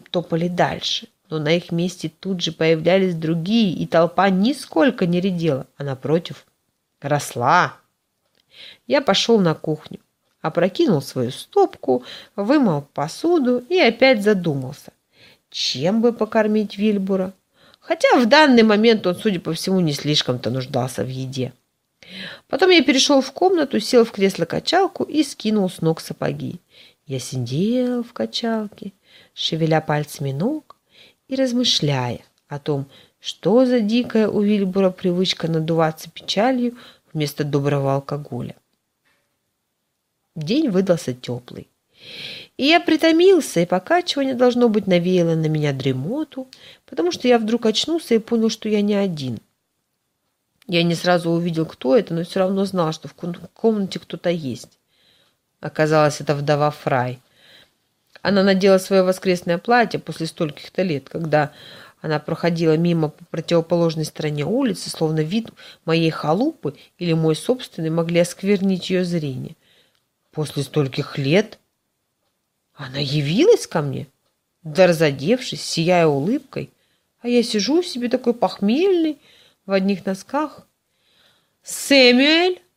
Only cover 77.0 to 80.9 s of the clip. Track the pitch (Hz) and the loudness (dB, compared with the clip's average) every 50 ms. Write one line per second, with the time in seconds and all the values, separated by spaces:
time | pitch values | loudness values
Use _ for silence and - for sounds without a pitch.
77 | _ _ _ _ - 240 240 240 226 - 220 208 196 233 302 359 349 - - 240 | _ _ _ _ -4 0 2 2 2 2 -2 -2 0 0 0 0 0 -2 -6 -6
78 | 247 233 254 247 - 240 233 - 190 185 - - 202 208 233 294 370 403 359 339 | -4 -2 -2 -2 0 -2 0 0 -2 -2 -2 -2 0 0 2 2 2 2 2 2
79 | 320 311 285 _ _ _ _ _ _ _ _ _ - 196 196 196 190 196 202 175 | 0 -2 -4 _ _ _ _ _ _ _ _ _ -8 -2 -2 0 0 0 -2 -2
80 | - 196 190 190 - - - 285 311 277 - - - _ _ _ _ _ | -4 -6 -8 -8 -10 -6 -4 -4 -4 -6 -8 -18 -20 _ _ _ _ _